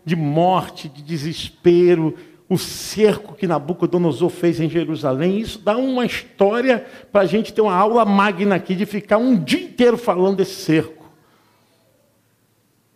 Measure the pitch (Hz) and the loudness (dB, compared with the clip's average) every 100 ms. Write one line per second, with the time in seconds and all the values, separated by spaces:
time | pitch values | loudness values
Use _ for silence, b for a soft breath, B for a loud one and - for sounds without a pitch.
0 | 156 160 147 151 175 180 - - 156 135 | -6 -2 0 2 2 0 -2 -12 -18 -16
1 | 147 165 151 - - - 175 175 175 170 | -10 -8 -8 -10 -12 0 4 6 6 4
2 | 160 - B B B 185 - - - 196 | 0 -4 B B B -4 -4 -12 -10 2
3 | 214 175 - 156 170 151 139 175 170 180 | 2 2 -8 -6 -2 -2 -4 -4 0 2
4 | 170 143 170 - 170 160 156 165 156 151 | 0 0 -2 0 -2 0 -2 -2 -4 -4
5 | 139 131 175 196 226 - 202 226 262 254 | -2 0 0 -2 -6 -6 -4 -2 -2 -2
6 | 226 - - - 196 233 262 233 - B | -4 -6 -8 0 0 2 0 0 -2 B
7 | B 202 185 208 220 - 214 180 214 233 | B 0 2 0 -2 0 2 2 2 2
8 | 214 196 202 175 208 175 - 185 202 208 | 2 2 2 0 0 0 -2 -4 -4 -4
9 | - 214 254 226 151 311 349 - 240 226 | 0 0 2 0 0 -4 -2 2 2 2
10 | - 175 185 196 190 - - 156 151 - | 0 0 2 0 -2 -4 0 0 -2 -10
11 | - _ b b b b b b _ _ | -20 _ b b b b b b _ _
12 | _ _ _ _ _ _ _ _ _ | _ _ _ _ _ _ _ _ _